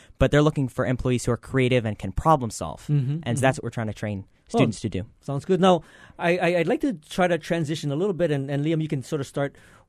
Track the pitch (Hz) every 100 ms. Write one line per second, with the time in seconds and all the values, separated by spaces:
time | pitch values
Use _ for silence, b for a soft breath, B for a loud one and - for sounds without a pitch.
0 | b - 135 147 151 151 131 - 120 127
1 | 131 123 - 117 - 131 123 127 107 104
2 | 95 - 160 151 117 - 82 - - 147
3 | 127 151 - 117 131 - 117 123 110 -
4 | 107 98 - _ - 233 120 - 110 95
5 | - _ - 139 - 185 190 170 B B
6 | B B 170 175 175 175 165 - 285 170
7 | - - 180 165 - 170 147 156 147 139
8 | 202 165 170 139 135 143 151 160 156 143
9 | - 151 135 147 139 - b b